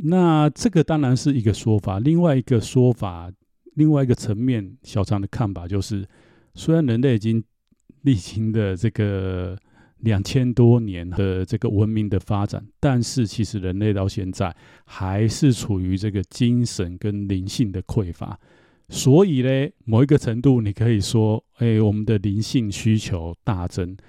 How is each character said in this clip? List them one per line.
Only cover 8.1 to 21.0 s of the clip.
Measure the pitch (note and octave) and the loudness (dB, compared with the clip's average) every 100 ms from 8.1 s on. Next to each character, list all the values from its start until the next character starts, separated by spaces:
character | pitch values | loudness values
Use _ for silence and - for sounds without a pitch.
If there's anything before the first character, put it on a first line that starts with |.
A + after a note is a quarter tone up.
| G#2+ | 0
经 | - G#2+ A2 | -2 -4 -2
的 | A2 G2+ F#2 | 0 -2 -2
这 | A2 | -2
个 | - G#2 G2 F#2+ F#2 F2+ F#2+ - _ _ _ | 0 -2 -2 -4 -4 -6 -10 -16 _ _ _
两 | A2+ G2 | 0 0
千 | G2 C3+ B2 | 0 0 2
多 | A#2 A#2+ A#2+ | 4 6 6
年 | A2 F2+ E2+ | 2 -6 -6
的 | F2+ G2 F#2 | -2 0 0
这 | F#2 A2 | -2 -2
个 | A#2 | 0
文 | G2+ G#2 | 2 2
明 | A2 G#2 | 0 -2
的 | F#2+ | -2
发 | - G#2 G#2 | -2 -2 -2
展， | G2+ - _ | -6 -12 _
但 | D3 B2 | 0 0
是 | A2+ C3+ A2 | 0 -2 -2
其 | - | -2
实 | G#2 G#2+ | -4 -4
人 | F#2 F#2+ | -4 -2
类 | G#2+ | 0
到 | G2 F#2+ | 0 -2
现 | - F#2 | -4 -6
在 | F2+ F#2+ - - - _ | -4 -6 -6 -18 -20 _
还 | - F#2+ G2 A2 | -8 -4 0 0
是 | C#3+ D3 | 2 2
处 | A2 - G2 | 2 -2 -2
于 | F#2 F#2+ | -2 -2
这 | G#2+ | -2
个 | G2 | -4
精 | F2+ - A#2+ A#2+ | -6 -2 0 2
神 | A#2+ - F2 F2+ | -2 -4 -6 -6
跟 | G#2+ G2+ G2+ | -6 -4 -4
灵 | F#2+ G2 | -4 -4
性 | - A2 | -2 -2
的 | F#2 | -4
匮 | - - F#2 | -8 -8 -8
乏。 | E2 - - _ _ _ _ - | -8 -12 -14 _ _ _ _ -14
所 | - C#3 D3 G3+ | -2 4 6 4
以 | C3 | 2
呢， | B2+ C3+ C#3+ - | 0 0 -2 -8
某 | - A2 | 0 2
一 | C3 | 4
个 | B2 | 2
程 | - A2 | 2 0
度 | C#3 B2 | 2 4
你 | G#2 | 2
可 | G2+ A2+ | 0 2
以 | A2 | 2